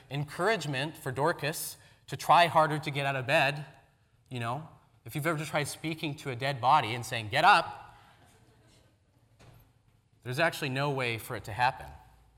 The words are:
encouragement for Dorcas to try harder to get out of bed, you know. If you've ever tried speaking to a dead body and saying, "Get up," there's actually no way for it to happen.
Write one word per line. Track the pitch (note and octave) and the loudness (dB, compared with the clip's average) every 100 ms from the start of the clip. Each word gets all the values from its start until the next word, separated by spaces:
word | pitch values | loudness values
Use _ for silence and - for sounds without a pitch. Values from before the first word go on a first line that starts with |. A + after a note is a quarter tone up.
| - | -8
encouragement | C#3 D3 - F#3+ G#3+ D3 C3 D#3 - | -6 -6 0 0 0 -2 -4 -4 -6
for | C3+ | -6
Dorcas | C3 D#3 - C#3 E3 - - - _ - | -2 0 0 -4 -4 -8 -12 -20 _ -14
to | - | -6
try | - D#3 E3+ | 6 6 8
harder | E3 D#3 D3+ | 6 4 2
to | D3+ | -4
get | C#3 C#3 | -2 -2
out | C3+ | -2
of | B2+ | 2
bed, | D#3 C#3 D3 D3 - _ _ _ _ - | 4 4 0 -10 -18 _ _ _ _ -10
you | B2 | -6
know. | A#2 C#3 D#3+ - _ _ B2+ | -4 -6 -10 -20 _ _ -10
If | D3+ | -4
you've | D#3 | -2
ever | D#3 D#3 | -2 -2
tried | D#3+ C#3+ | -2 -2
speaking | - D#3 D#3+ D#3 C#3+ | -6 -6 -4 -6 -6
to | C#3 | -8
a | A#2+ | -4
dead | C3+ C3+ | -4 0
body | B2 D3+ A2 | 4 4 4
and | A#2+ A#2 | -4 -4
saying, | A#2+ G#2+ | -6 -2
"Get | C3+ F3+ | 4 6
up," | F3+ - - - - - _ _ _ _ _ _ _ _ _ _ _ _ _ - - _ _ _ _ _ _ | 6 4 -10 -18 -20 -20 _ _ _ _ _ _ _ _ _ _ _ _ _ -20 -20 _ _ _ _ _ _
there's | A#2+ B2+ | -8 0
actually | D#3+ - D3 | 0 0 -4
no | C3 D3 | -2 -2
way | C3+ A#2+ A2+ | 0 -2 -4
for | - A2+ | -6 -10
it | - | -6
to | |
happen. | A#2 B2+ - - - - _ _ | 0 0 0 -14 -18 -20 _ _